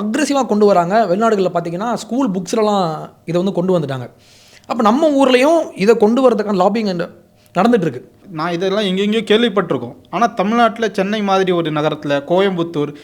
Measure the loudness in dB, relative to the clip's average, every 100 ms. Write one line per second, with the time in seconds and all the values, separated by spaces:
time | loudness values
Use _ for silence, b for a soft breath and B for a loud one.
0 | -2 -2 0 0 0 2 4 4 4 2
1 | 2 2 2 2 0 -2 -4 -6 -6 -6
2 | -6 -4 -2 -2 -4 -2 0 0 -2 -4
3 | -10 -14 -4 -2 -2 -2 0 0 -2 -6
4 | -10 -16 b b b b -8 0 2 4
5 | 4 4 4 4 4 2 0 0 2 4
6 | 4 4 2 2 0 0 2 2 -2 -4
7 | -8 -12 _ _ b 0 2 2 0 -6
8 | -14 _ -16 -8 -6 -4 -2 -2 -2 -2
9 | -2 -2 0 0 2 -2 -2 -4 -6 -14
10 | -10 -2 -2 0 -2 2 2 0 -4 -2
11 | -4 -2 0 0 2 0 -2 -2 -2 -4
12 | -2 -4 0 0 0 -2 -4 -4 -6 -8